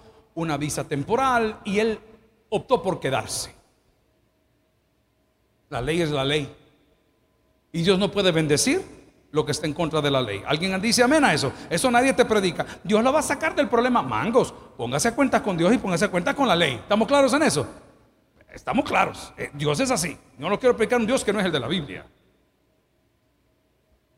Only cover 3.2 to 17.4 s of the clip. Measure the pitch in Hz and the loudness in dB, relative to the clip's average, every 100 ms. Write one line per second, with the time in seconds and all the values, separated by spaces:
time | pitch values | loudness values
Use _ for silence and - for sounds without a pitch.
3.2 | 110 - - - _ _ _ _ _ _ | -2 -8 -10 -14 _ _ _ _ _ _
4.2 | _ _ _ _ _ _ _ _ _ _ | _ _ _ _ _ _ _ _ _ _
5.2 | _ _ _ _ _ 127 127 170 160 147 | _ _ _ _ _ -6 -2 -2 0 -2
6.2 | 135 151 139 - _ _ _ _ _ _ | -2 -2 -4 -12 _ _ _ _ _ _
7.2 | _ _ _ _ _ 170 165 185 202 202 | _ _ _ _ _ -2 0 2 0 0
8.2 | 185 160 156 143 254 359 - - - _ | 0 2 2 2 2 0 -4 -14 -20 _
9.2 | _ 151 143 147 156 143 160 156 143 135 | _ -4 -2 -4 -4 -4 -2 -2 0 0
10.2 | 117 98 104 151 190 190 226 226 247 311 | -2 -4 -4 -2 -2 -2 0 2 4 4
11.2 | 247 151 127 - - 165 262 240 269 247 | 4 2 -2 -6 -6 -2 2 4 4 4
12.2 | 214 214 190 151 - - 170 214 240 302 | 2 2 0 -2 -6 -8 0 2 2 2
13.2 | - 277 320 - 247 233 254 240 131 107 | 0 -2 -2 -2 0 2 2 2 0 -2
14.2 | 165 247 - - - - 117 139 233 254 | 0 2 0 -2 -18 -8 -4 0 0 2
15.2 | 277 285 247 170 175 240 202 165 202 180 | 2 2 0 2 2 2 0 0 0 0
16.2 | 175 - 247 170 160 113 - 208 220 285 | -2 0 2 2 2 -2 -2 0 2 4
17.2 | 269 277 | 4 4